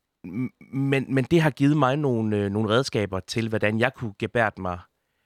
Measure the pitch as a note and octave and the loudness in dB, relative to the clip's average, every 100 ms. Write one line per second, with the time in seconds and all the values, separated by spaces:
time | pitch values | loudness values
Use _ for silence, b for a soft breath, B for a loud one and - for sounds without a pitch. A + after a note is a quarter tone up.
0 | _ _ F2 G2 B2+ - - C3+ C#3 C#3 | _ _ -10 -8 -8 -10 -10 -4 0 0
1 | B2 C3+ B2+ E3+ D#3 - C#3 D3+ C3 C#3+ | 0 -2 2 2 2 2 2 4 2 2
2 | C#3+ A#2 A2 G#2 G2+ G2+ A2 A2+ C#3 A#2+ | 0 0 0 0 0 0 2 2 0 -2
3 | G2+ F#2+ - A#2+ A2+ G#2+ G#2 A2 A#2+ - | -2 -4 -6 -4 -2 0 0 2 0 -2
4 | A#2 G2 A2 A#2+ A2 - F#2 F2 - _ | -10 -6 -4 0 0 -2 -8 -8 -12 _
5 | _ _ | _ _